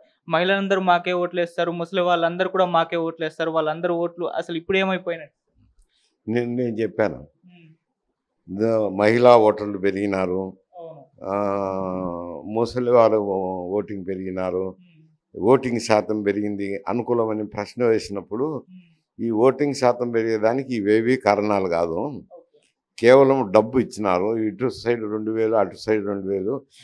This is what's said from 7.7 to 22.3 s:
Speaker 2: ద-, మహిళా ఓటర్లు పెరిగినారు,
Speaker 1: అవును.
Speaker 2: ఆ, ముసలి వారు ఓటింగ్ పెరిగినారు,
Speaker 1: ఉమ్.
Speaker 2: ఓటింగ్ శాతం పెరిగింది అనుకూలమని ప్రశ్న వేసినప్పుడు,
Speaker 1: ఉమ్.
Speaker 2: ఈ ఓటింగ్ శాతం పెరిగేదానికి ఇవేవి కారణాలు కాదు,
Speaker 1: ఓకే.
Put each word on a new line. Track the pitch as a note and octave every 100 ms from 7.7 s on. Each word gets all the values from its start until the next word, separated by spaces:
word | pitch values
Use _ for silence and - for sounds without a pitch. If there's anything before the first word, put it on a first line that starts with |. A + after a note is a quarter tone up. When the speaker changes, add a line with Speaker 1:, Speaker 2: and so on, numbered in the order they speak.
| _ _ _ _ _ _ _ - G2
Speaker 2:
ద-, | A2+ A2 G2+
మహిళా | F#2+ G#2+ A#2+ B2 A#2+
ఓటర్లు | G#2+ G2+ G#2 G2+
పెరిగినారు, | G2 F#2+ G2+ F#2+ F#2 F#2 F#2+ F#2 _ F3
Speaker 1:
అవును. | E3 D3+ - - -
Speaker 2:
ఆ, | G2+ G2+ G2+ G2 F#2+ F#2+ F#2 F2+ F2 F2 D2+ D2+
ముసలి | A2 A#2 B2+ A#2+
వారు | B2 A2 G#2+ G2+ F#2+ F#2 F#2 F2+
ఓటింగ్ | G2+ G2 G2 F2+
పెరిగినారు, | F#2+ F#2+ F#2 F#2 F#2 F#2+ - _ _ _ _ _ -
Speaker 1:
ఉమ్. |
Speaker 2:
ఓటింగ్ | G2 C3 B2+ A#2
శాతం | - G#2+ G#2 A2
పెరిగింది | G2+ G2+ G#2 G2+ G2 G2 -
అనుకూలమని | A#2 A2+ A#2 A2 A2 G#2
ప్రశ్న | G#2 G#2 A#2
వేసినప్పుడు, | A#2+ A2+ A2 G2+ E2+ A2 D3+ C#3+
Speaker 1:
ఉమ్. | - F#2 _ _ _ -
Speaker 2:
ఈ | A2+
ఓటింగ్ | G#2+ C3 C3 D3
శాతం | B2+ B2 A#2+ A#2+
పెరిగేదానికి | A#2 A2+ A2 A2 B2+ B2+ A#2
ఇవేవి | G2+ A2 A#2 C3
కారణాలు | G#2 G#2 G#2 G2+ F#2
కాదు, | E2+ E2+
Speaker 1:
ఓకే. | E2 C#3 A#2+ -